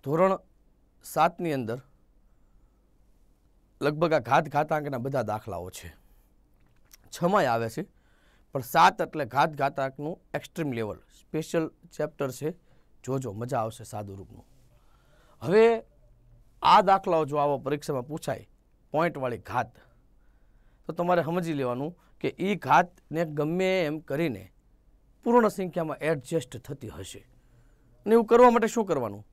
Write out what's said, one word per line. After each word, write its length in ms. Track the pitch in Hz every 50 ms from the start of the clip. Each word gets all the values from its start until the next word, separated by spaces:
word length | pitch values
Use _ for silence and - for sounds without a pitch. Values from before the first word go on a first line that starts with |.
| _
ધોરણ 360 | 135 147 165 180 190 190 190 _ _ _ _ _ _ _ _ _ _ _ _ _
સાતની 500 | - - 160 156 175 170 - 180 165 147
અંદર 260 | 135 123 104 113 135 - _ _ _ _ _ _ _ _ _ _ _ _ _ _ _ _ _ _ _ _ _ _ _ _ _ _ _ _ _ _ _ _ _ _ _ _ _ _ _
લગભગ 320 | - 143 151 151 170 170 156
આ 60 | 151
ઘાત 240 | 113 - 131 151 165
ઘાતાંકના 540 | 151 123 147 156 147 165 151 151 143 139 123
બધા 260 | 113 135 135 135 117
દાખલાઓ 460 | 104 104 107 - - 95 85 87 92
છે. 240 | - - - 82 78 - _ _ _ _ _ _ _ _ _ _ _ _ _ _ _ _ _ _ - _ _ -
છમાંય 400 | - - 170 175 196 208 170 127
આવે 180 | 117 117 117 113
છે, 120 | 113 - - - _ _ _ _ _ _ _ _ _ _ _ _
પણ 100 | _ 139
સાત 400 | 120 - - 165 165 185 190 -
એટલે 240 | 175 160 - 156 143
ઘાત 240 | 110 127 135 151 170
ઘાતાંકનું 680 | 151 139 143 139 139 - 135 135 131 - 147 151 180 - _ _ -
એક્સ્ટ્રીમ 380 | 147 - - _ - 165 143
લેવલ, 260 | 123 117 113 104 92 - - _ _ -
સ્પેશિયલ 500 | _ _ - 156 160 - - 170 160 156 _ _ _ -
ચેપ્ટર 400 | - - 151 151 - _ 143 131
છે. 220 | 127 - 143 151 175 - _ _ - _ _ _ _ _ _
જોજો, 300 | - 131 135 131 120 98
મજા 260 | 107 117 123 147 123
આવશે 240 | 110 113 113 - 110
સાદું 340 | - - 107 104 101 95 98
રૂપનું. 280 | 95 - 110 110 - _ _ - _ _ _ _ _ _ _ _ _ _ _ _ _ _ - _
હવે 420 | - 123 180 214 226 233 233 226 226 _ _ _ _ - - _ _ - - - _ _ _ _
આ 200 | - - 170 202
દાખલાઓ 440 | 202 180 190 196 196 196 175 160 156
જો 120 | 135 143 147
આવો 220 | 143 147 143 131
પરીક્ષામાં 480 | - 131 147 143 - - 151 131 123 147
પૂછાય, 380 | 151 165 - - 135 104 104 _ _ _ _ _ _ _ _ _
પોઇન્ટવાળી 460 | - 147 165 175 - 143 131 123 120 98
ઘાત, 380 | - - 104 123 120 120 _ - - _ _ _ _ _ _ _ _ _ _ _ _ _ _ _ _ _ _ _ _
તો 80 | - 160
તમારે 300 | 165 175 175 180 170 160
સમજી 300 | 147 170 180 175 165 156
લેવાનું 440 | 139 135 123 120 123 139 160 175 _ _ _ _ _
કે 160 | - 147 - -
ઈ 160 | 180 190 208
ઘાતને 720 | 160 - 127 143 160 180 175 _ _ _ _ 147 160 170
ગમે 600 | 156 147 147 147 151 165 180 190 185 185 190 175
એમ 140 | 147 151 160
કરીને 540 | - - 135 147 170 160 117 95 95 - _ _ _ _ _ _ _ _ _ _ _ _ _ _ _
પૂર્ણ 240 | 233 240 247 226 214
સંખ્યામાં 500 | - - 190 180 - 180 165 156 147 -
એડજસ્ટ 600 | 151 151 165 147 - - 170 160 - - - 117
થતી 320 | - - 143 - - 104
હશે. 300 | 87 82 95 - - 101 - _ _ _ _ _ _ _ _ _ _ _ _ _ _ _ _
અને 80 | 202 220
એવું 120 | 233 226
કરવા 240 | - 233 240 247 247
માટે 180 | 233 233 214 226
શું 180 | - 240 214
કરવાનું? 420 | 190 170 143 120 107 101 104 107 _